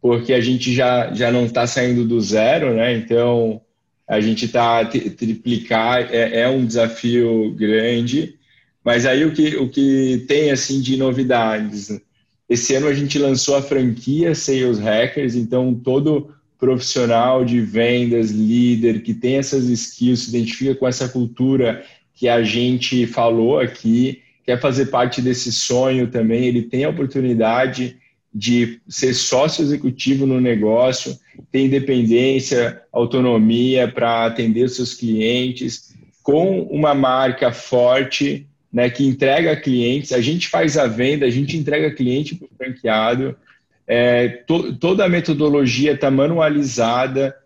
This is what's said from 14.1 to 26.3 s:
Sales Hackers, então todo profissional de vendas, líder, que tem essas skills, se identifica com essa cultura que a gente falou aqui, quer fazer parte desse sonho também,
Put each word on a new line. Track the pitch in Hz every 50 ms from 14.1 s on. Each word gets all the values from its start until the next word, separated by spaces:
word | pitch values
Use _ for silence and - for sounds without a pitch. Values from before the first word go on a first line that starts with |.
| 139 156 170 170 160
Sales | 156 - - 135 131 127 123 120 107
Hackers, | 104 110 107 110 120 120 - 151 143 127 117
então | 123 117 110 120 127 127 127 123
todo | 117 - - 127 135 147 156 151 143 147 - - _ _ _ _ _
profissional | - 127 127 120 123 - - 139 123 117 117 113 117 127 131 131 127
de | 120 120 120
vendas, | 113 101 98 110 117 117 120 123 123 117 117 117 113 110
líder, | 107 107 110 107 113 123 120 123 120 110 113 117 110 107
que | 113 - 113
tem | - - 123 131 135
essas | 135 135 - 135 127 123
skills, | 120 110 - - - - 120 123 127 120 -
se | -
identifica | 113 120 117 113 - - 131 135 131
com | 131 135 127
essa | 123 - 135 123
cultura | 123 127 123 117 120 - 127 131 135 127 123 117 110 - - - - _ _ _ _
que | _ - 120
a | 120 117 113
gente | 107 101 120 120 123 127 123 123 - 131 123 120 117
falou | 117 - 120 117 117 113 113 117 139 151
aqui, | 131 120 - - - 113 113 120 127 131 131 - _ _ _ _ _
quer | - 123 123
fazer | - 143 123 131 135 -
parte | - 123 123 123 - - 120
desse | 127 127 120 - 120
sonho | 110 - - - 123 123 131 131 131 127 123 113
também, | 123 120 113 110